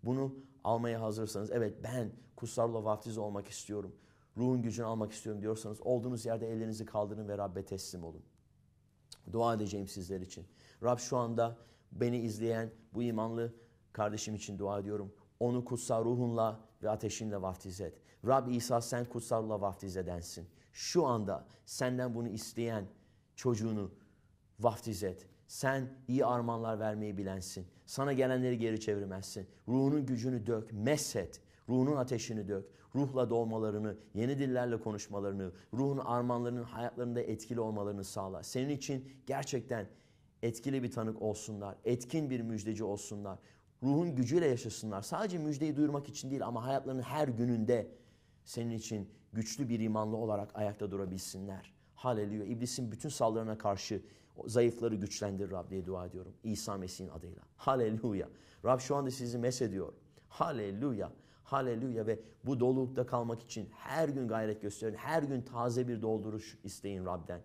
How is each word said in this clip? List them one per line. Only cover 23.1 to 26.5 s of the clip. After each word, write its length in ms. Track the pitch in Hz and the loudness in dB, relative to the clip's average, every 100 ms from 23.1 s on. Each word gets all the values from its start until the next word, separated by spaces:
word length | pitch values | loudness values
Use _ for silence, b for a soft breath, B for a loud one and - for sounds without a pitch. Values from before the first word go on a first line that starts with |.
| b b - | b b 0
çocuğunu 560 | 127 113 113 107 95 B B B B B _ _ | 2 4 2 0 -2 B B B B B _ _
vaftiz 440 | 113 110 117 98 | 2 2 -4 -2
et. 240 | 95 90 - - _ | -2 -4 -12 -20 _
Sen 420 | - 135 135 127 - - | 0 2 2 -2 -8 -2
iyi 180 | 127 123 | 2 4
armağanlar 540 | 123 117 | 4 2